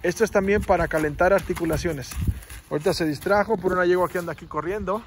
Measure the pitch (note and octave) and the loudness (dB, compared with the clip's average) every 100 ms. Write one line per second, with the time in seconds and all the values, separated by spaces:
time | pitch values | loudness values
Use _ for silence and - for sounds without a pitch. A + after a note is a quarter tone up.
0 | F3 F3 G#3+ G#3 G3 G#3 - F3+ D#3+ D#3+ | -2 0 2 2 2 0 2 2 2 0
1 | D3+ D3 F3 F#3+ D#3+ E3+ E3+ D#3 E3+ D3 | -2 2 4 4 0 -4 -2 0 -2 -6
2 | B2 - - - - - - D3+ E3+ E3+ | -8 -2 -2 -4 -12 -20 -6 -2 0 0
3 | D#3+ C#3 F3+ G3+ G#3 G#3+ F3+ F3+ F3+ F3+ | -2 -2 2 2 2 0 0 2 4 4
4 | F3 F#3 E3+ D3 E3 D3+ D#3 G#3 F#3+ G#3 | 2 -2 -6 -10 -8 -6 -4 -4 -2 -4